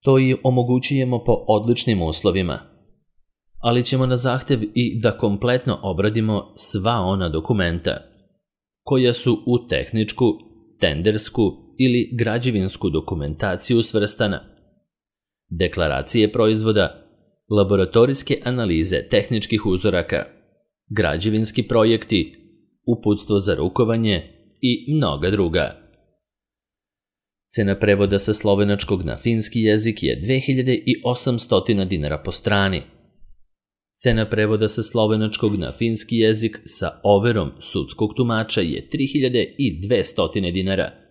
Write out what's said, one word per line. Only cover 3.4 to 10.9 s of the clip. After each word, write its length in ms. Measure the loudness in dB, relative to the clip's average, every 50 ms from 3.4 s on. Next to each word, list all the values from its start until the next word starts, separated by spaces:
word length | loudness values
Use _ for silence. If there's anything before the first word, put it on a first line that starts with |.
| _ _ _ -4
ali 240 | 0 2 2 2 2
ćemo 220 | 2 0 0 2
na 120 | 2 0
zahtev 420 | 0 0 0 -2 -2 0 -2 0 0 0 -2 0
i 260 | 0 0 0 -2 0
da 180 | 0 0 0
kompletno 640 | 2 0 0 0 0 0 0 0 0 0 -2 -4 -2 -4
obradimo 720 | -4 -2 0 0 0 2 0 0 0 0 -2 -4 -8 -10
sva 460 | -8 -6 -4 -4 -2 0 0 0 0
ona 280 | 0 0 0 0 -2 -2
dokumenta 760 | -2 -4 -2 0 0 0 0 0 -2 -2 -4 -4 -4 -4 -10 -20 _ _ _ _ _ _ _ _ _ _ _ _ _ _ _
koja 300 | -2 0 2 2 2 0
su 300 | 0 0 0 0 0 0
u 220 | 0 0 0 0
tehničku, 580 | -2 -4 -4 -4 -4 -2 -2 -2 -2 0 0 2 0 0 -2 -10 -20 -20 -20 _ _ _ _
tendersku 760 | 0 0